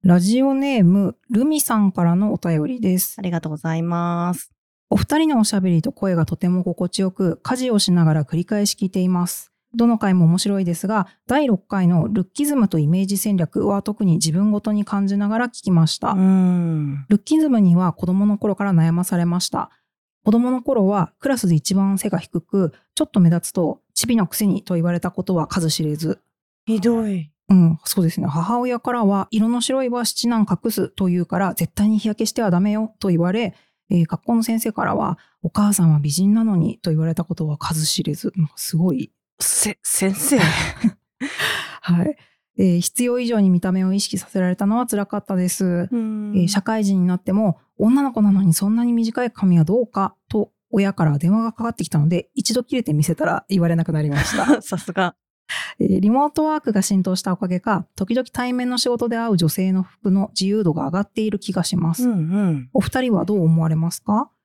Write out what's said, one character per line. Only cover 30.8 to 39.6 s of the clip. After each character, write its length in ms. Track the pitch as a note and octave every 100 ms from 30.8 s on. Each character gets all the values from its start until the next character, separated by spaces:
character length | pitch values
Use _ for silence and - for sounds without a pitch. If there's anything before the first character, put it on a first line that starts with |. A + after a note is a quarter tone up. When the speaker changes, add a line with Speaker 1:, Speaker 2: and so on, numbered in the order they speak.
| D#3+
Speaker 1:
と 220 | - F#3+
い 100 | F3
う 60 | E3+
か 120 | F3+
ら、 160 | F#3+
絶 200 | - E3
対 160 | - G#3
に 100 | A3
日 80 | A3
焼 120 | G#3+
け 60 | A3+
し 60 |
て 100 | -
は 80 | A3
ダ 120 | F3
メ 100 | G3+
よ 240 | G#3+ A3 _
と 100 | G3+
言 100 | E3
わ 140 | F3
れ、 220 | G#3 A3 - _ _ _
え 140 | F3
ー、 20 | E3
学 180 | F3
校 120 | - A#3
の 60 |
先 180 | A3+ A3+
生 100 | A3+
か 140 | - -
ら 100 | -
は、 220 | - E3+ _ _
お 80 | E3
母 240 | - G#3
さ 100 | G3
ん 80 | E3+
は 80 | D3+
美 120 | D3
人 220 | D3 F#3+
な 120 | A3 A3+
の 100 | F#3
に 220 | D#3+ -
と 140 | F3
言 80 | D#3
わ 80 | D#3+
れ 60 |
た 120 | E3 E3+
こ 100 | E3
と 120 | D#3
は 100 | D3
数 280 | - D#3 D#3
知 180 | -
れ 100 | -
ず。 180 | D3 - -
な 80 | D#3
ん 20 |
か 60 | -
す 220 | - D#3+
ご 160 | F3+
い。 180 | C#3 - _ _ _
Speaker 2:
せ-、 380 | - -